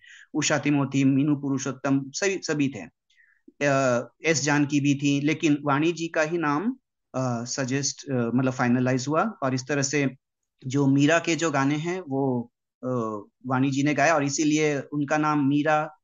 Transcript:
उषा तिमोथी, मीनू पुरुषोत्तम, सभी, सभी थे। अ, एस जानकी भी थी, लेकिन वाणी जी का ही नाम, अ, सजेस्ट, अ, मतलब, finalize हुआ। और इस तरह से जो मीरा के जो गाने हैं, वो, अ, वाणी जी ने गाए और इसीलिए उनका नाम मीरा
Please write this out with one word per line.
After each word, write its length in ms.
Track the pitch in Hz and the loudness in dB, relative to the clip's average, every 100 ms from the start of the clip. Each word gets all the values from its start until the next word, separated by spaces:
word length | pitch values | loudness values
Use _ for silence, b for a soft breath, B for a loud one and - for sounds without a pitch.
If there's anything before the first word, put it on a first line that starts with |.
| B B B | B B B
उषा 240 | 156 147 151 | -4 0 0
तिमोथी, 460 | 147 143 135 139 | 2 2 2 2
मीनू 320 | 135 135 147 147 | 4 4 2 0
पुरुषोत्तम, 680 | 143 135 139 127 139 139 139 | -2 -4 -4 -6 -2 -2 -2
सभी, 320 | - 196 190 | -4 -2 -2
सभी 260 | - 151 139 | -4 -2 -2
थे। 120 | 113 80 _ _ b b b b _ 143 | -2 -14 _ _ b b b b _ 0
अ, 420 | 135 135 120 127 _ | 2 2 0 -2 _
एस 180 | 156 156 | 0 0
जानकी 360 | 139 147 143 147 | 2 2 2 2
भी 140 | 143 | 2
थी, 260 | 139 143 143 | 2 2 0
लेकिन 380 | 147 156 165 147 | 0 0 0 0
वाणी 300 | 143 139 160 | 0 0 0
जी 160 | 165 165 | -2 -4
का 140 | 165 | -2
ही 160 | 156 175 | -2 -2
नाम, 340 | 151 147 214 262 _ _ _ | -2 -2 -2 -6 _ _ _
अ, 300 | 127 131 120 | -6 -4 -4
सजेस्ट, 640 | 120 - 131 135 139 - - | -6 -6 -4 -2 -4 -8 -4
अ, 200 | 131 117 | -2 0
मतलब, 180 | 120 131 | 0 0
finalize 520 | 127 123 123 127 131 131 | 0 2 2 2 0 0
हुआ। 300 | 156 214 - | 0 -2 -2
और 120 | 135 | -4
इस 140 | 131 131 | -4 -2
तरह 140 | 143 | -2
से 340 | 135 151 135 127 _ _ _ _ 135 | 0 0 0 -4 _ _ _ _ -4
जो 200 | 135 139 | 0 4
मीरा 320 | 139 147 165 | 4 4 4
के 160 | 165 | 2
जो 160 | 160 165 | 0 0
गाने 260 | 143 135 151 | 2 0 0
हैं, 260 | 170 185 175 | -2 -6 -4
वो, 440 | 135 135 123 120 _ _ _ | -2 0 -2 -6 _ _ _
अ, 40 | 127 123 110 104 101 _ 127 | -6 -4 -4 -8 -12 _ -4
वाणी 240 | 131 139 | 0 0
जी 120 | 135 | 2
ने 120 | 143 | 0
गाए 160 | 143 147 | 2 2
और 140 | 160 | 2
इसीलिए 560 | 139 139 151 151 151 143 | 0 0 0 2 2 -2
उनका 380 | - 147 143 151 | -4 -6 -2 0
नाम 280 | 151 151 139 | 2 2 2
मीरा 480 | 143 147 151 156 - | 2 2 0 -2 -10